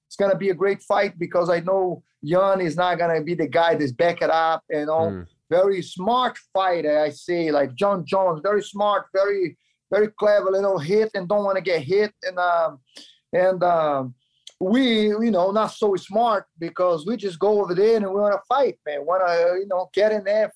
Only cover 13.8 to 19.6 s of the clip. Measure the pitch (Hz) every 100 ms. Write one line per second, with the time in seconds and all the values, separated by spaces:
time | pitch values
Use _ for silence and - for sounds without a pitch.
13.8 | 156 139 131 123 _ _ - _ 185 240
14.8 | 262 220 214 208 233 190 185 208 214 -
15.8 | 214 190 - 202 233 202 - _ 165 165
16.8 | 180 170 156 240 196 165 196 214 185 180
17.8 | 214 226 196 196 208 196 - 262 247 -
18.8 | 151 147 147 185 180 170 170 180